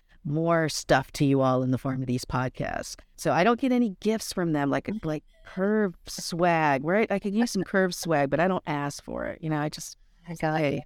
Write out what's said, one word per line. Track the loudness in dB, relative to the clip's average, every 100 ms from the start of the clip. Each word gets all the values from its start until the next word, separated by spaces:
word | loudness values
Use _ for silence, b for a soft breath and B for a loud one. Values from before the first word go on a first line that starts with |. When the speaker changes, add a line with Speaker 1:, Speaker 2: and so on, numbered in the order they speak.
| _ -12 -4
Speaker 1:
more | -2 2 2 0
stuff | -2 2 2 2
to | 0 2
you | 4
all | 4 2
in | 2
the | 0
form | -2 -4
of | -2
these | -4 -2
podcasts. | -4 -4 -4 -6 -6 -8 -14 -18 -6
So | 0
I | 4
don't | 4 4
get | 2
any | 2 0 -2
gifts | -2 -2 -4
from | -4 0
them, | 0 0
like, | 0 -4 -6
like | -6 -6 -8 -20 -12
Curve | -2 0 2 0 -4 -14
swag, | -12 -6 0 2 4 4 2
right? | 2 2 2
I | 0
could | -2 0
use | 0
some | 0
Curve | 0 2 2
swag, | 0 0 2 2
but | 2
I | 2
don't | 0 -2
ask | -4 -4 -8
for | -8 -8 -8
it. | -6
You | -4
know, | -2
I | -2
just | -6 -12 -16 _ _ -16
Speaker 2:
I | -4
got | -2 2
Speaker 1:
say, | 2
Speaker 2:
you. | 0